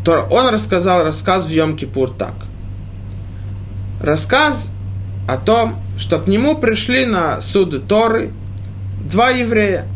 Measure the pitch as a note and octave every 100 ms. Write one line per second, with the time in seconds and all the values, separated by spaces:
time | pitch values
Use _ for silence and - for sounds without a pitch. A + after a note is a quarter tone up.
0 | E3+ D#3+ G2+ G3 C4 G#3+ - F#3 F#3 F3+
1 | D#3 D#3 - F#3 D#3 D#3 D#3 D#3 B2+ C3+
2 | B2+ - F#2+ - - - - - - -
3 | - - - - - - - - - -
4 | - D3+ - C4 D4+ C#4 - - - -
5 | - - - C3 - E3 A#2 - - -
6 | - D#3+ F3 G3+ C#4 D4+ A3+ G#3+ - B3+
7 | B3+ F#3+ D#3+ B2 - G3+ F3+ C#3+ - G#3
8 | A3+ A3+ G#3 - - - - - - -
9 | - F3+ B3+ B3+ A#3 A3 G3+ F3 G#2